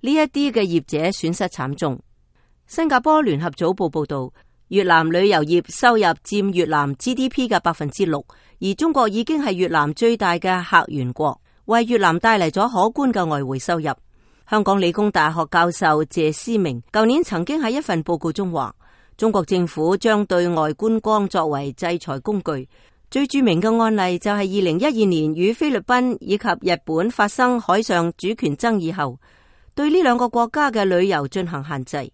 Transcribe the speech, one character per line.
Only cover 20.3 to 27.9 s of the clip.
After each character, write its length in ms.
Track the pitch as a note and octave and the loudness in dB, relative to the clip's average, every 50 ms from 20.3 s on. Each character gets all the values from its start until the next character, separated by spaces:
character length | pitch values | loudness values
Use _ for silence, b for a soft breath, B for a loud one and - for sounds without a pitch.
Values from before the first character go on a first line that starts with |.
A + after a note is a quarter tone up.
| F#3+ F3 F3 F3 | 0 0 2 2
外 240 | F3 D#3+ D#3 D3+ | 0 0 0 -2
觀 280 | D#3 _ G#3 A3 A3+ A3 | -2 _ -2 0 0 0
光 280 | - G#3+ G#3+ G#3+ G3+ F#3+ | 0 0 0 2 0 0
作 180 | - F#3+ D#3+ D#3 | 0 -2 0 0
為 240 | D3 C#3 C#3+ C#3 B2 | -2 -4 -6 -8 -8
制 260 | - - E3+ F3 E3+ | -6 -4 -4 -4 -4
裁 180 | - F3 C#3 C3+ | -4 -6 -8 -8
工 220 | - - G#3 G3+ | -4 -4 -4 -4
具。 260 | - - D#3 C3+ C3 b b b b b b b b b | -4 -4 -6 -6 -8 b b b b b b b b b
最 160 | - C4 C#4+ C4+ | -2 -2 -2 0
著 160 | - C#4 C4+ | 0 2 2
名 180 | A3+ E3+ E3 | 2 2 2
嘅 180 | F#3 A3 A3+ A#3 | 2 2 2 2
案 160 | A3+ A3 A3 | 2 2 2
例 220 | G#3 F#3+ F3+ F3+ F3 | 0 0 0 -2 -2
就 140 | - G#3+ | -2 -2
係 60 | G3+ G#3 | -2 -2
二 260 | G3+ F#3+ F#3 G3+ G3 | -2 -2 0 0 0
零 160 | F3 D#3 E3+ | 0 0 0
一 60 | A#3 | 0
二 60 | D4+ C#4 A3+ G#3+ G3 | 0 0 2 2 2
年 280 | F3+ D#3+ D#3 D#3 D#3 | 2 2 0 -2 0
與 180 | D#3+ F3 G3+ A#3 | 0 0 0 0
菲 160 | - D#4+ D4+ | 0 -2 -2
律 80 | C4 G#3 | -2 -2
賓 380 | - - B3 B3 A#3 B3 A#3 - | 0 0 0 0 2 0 -2 -4
以 160 | - - F#3+ | -4 -4 -4
及 120 | G#3 - A3+ F3 - - F#3 | -2 0 -4 -4 -2 0 -2
日 40 | F3 E3+ _ | -2 -2 _
本 280 | - D#3+ D#3+ F3+ A3+ | -4 -2 0 0 -2
發 160 | - - G#3 G#3 | 0 0 -2 -2
生 340 | - - B3+ B3 B3 A#3+ | 2 0 2 2 2 0
海 180 | A3 - F3+ G3+ | 0 0 0 0
上 320 | A3+ - | 2 0